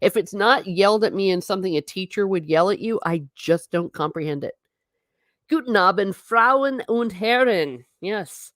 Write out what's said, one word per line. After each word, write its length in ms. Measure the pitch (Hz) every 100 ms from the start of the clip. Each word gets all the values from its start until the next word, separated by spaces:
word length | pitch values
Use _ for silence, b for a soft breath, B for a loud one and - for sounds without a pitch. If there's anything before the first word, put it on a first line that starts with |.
If 160 | - 220
it's 160 | 185
not 340 | 202 208 269 156
yelled 360 | 175 202 214
at 100 | 202
me 160 | 185 196
in 120 | 180
something 340 | - 190 185 156
a 40 |
teacher 460 | 147 - 185 - 196
would 180 | 190 151
yell 240 | 160 180
at 100 | 208
you, 200 | 214 226 -
I 180 | 165 139 _
just 360 | - 165 -
don't 220 | 175 170
comprehend 500 | - 151 165 151 147
it. 120 | 139 - _ _ _ _ _ _ _ _ _
Guten 260 | 320 254 214
Abend, 400 | 185 190 196 185
Frauen 680 | _ 233 233 269 277 262 -
und 240 | 233 233
Herren. 760 | 180 220 240 254 202 151 127 123 _
Yes. 520 | 185 214 170 - -